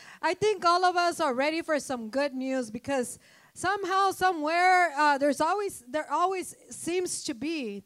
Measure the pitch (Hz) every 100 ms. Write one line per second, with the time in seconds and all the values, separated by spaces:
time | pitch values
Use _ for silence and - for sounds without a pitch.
0 | - - 320 370 427 381 349 359 359 349
1 | 349 - 302 247 294 330 320 294 - 247
2 | 214 254 285 262 262 262 220 233 - 277
3 | 240 - _ - _ - 359 403 359 381
4 | 392 - 370 339 294 339 370 359 339 277
5 | 294 277 285 269 311 403 403 - 240 302
6 | 285 302 359 381 - - - - 330 359
7 | 359 - - 226 294 320 226 202